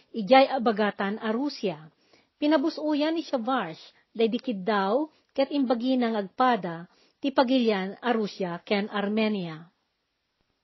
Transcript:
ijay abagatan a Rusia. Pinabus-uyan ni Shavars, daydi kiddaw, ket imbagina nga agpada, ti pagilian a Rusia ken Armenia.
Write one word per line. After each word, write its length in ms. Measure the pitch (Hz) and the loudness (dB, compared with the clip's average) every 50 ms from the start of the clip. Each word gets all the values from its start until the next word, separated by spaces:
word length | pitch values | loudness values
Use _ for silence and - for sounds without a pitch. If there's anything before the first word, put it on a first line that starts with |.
| _ _ | _ _
ijay 400 | - 226 208 180 254 262 269 - | -8 -8 2 6 8 8 8 6
abagatan 720 | 269 269 220 240 214 196 214 202 - - 202 196 208 220 - | 2 0 0 0 0 2 0 -2 -2 -2 -4 -4 -4 -4 -4
a 80 | 214 | -4
Rusia. 480 | 220 240 277 294 - - - 190 160 147 156 156 _ _ _ _ _ _ _ _ _ | -2 -2 -4 -4 -6 -4 -4 -4 -4 -6 -12 -20 _ _ _ _ _ _ _ _ _
Pinabus-uyan 800 | _ 294 302 311 302 277 330 - - 311 302 311 277 294 320 320 | _ 0 2 2 2 2 0 -2 -2 -2 -2 0 0 0 0 0
ni 80 | 339 285 | -2 -4
Shavars, 560 | - - 254 220 226 269 247 196 160 160 - - - _ _ _ _ | -4 -4 -4 -2 -2 -2 -2 -2 -4 -8 -14 -18 -20 _ _ _ _
daydi 280 | _ 208 226 226 202 240 - | _ 0 0 0 0 -2 -4
kiddaw, 640 | 262 226 190 180 220 214 202 196 190 214 277 311 302 - _ _ _ | -4 -6 -4 -2 0 0 2 2 2 2 0 0 -2 -6 _ _ _
ket 200 | _ - 277 277 302 | _ -2 -2 0 0
imbagina 560 | 285 269 226 254 226 233 262 262 254 240 226 | 0 2 2 2 0 2 0 0 2 0 0
nga 120 | 226 208 202 | -2 -2 -4
agpada, 540 | 180 - - 254 254 240 202 175 175 165 165 170 - _ _ _ _ _ _ - | -6 -2 2 2 2 2 2 -2 -6 -8 -10 -12 -18 _ _ _ _ _ _ -6
ti 80 | 277 | -2
pagilian 640 | 269 302 277 233 262 262 233 226 214 190 185 196 196 - | 2 2 2 4 4 4 4 2 2 0 -2 -4 -8 -6
a 120 | - 240 | -2 -2
Rusia 480 | 233 226 214 190 - - 196 175 170 175 - - | 0 0 -2 -4 -4 -6 -4 -4 -4 -8 -4 -2
ken 240 | 220 202 208 214 | 0 0 0 -2
Armenia. 760 | - 202 202 202 214 220 220 214 214 196 175 165 160 156 170 - _ _ _ _ _ _ _ _ _ _ _ _ _ _ _ _ _ _ | -4 -4 -2 0 0 0 0 0 0 -2 -4 -6 -10 -12 -16 -20 _ _ _ _ _ _ _ _ _ _ _ _ _ _ _ _ _ _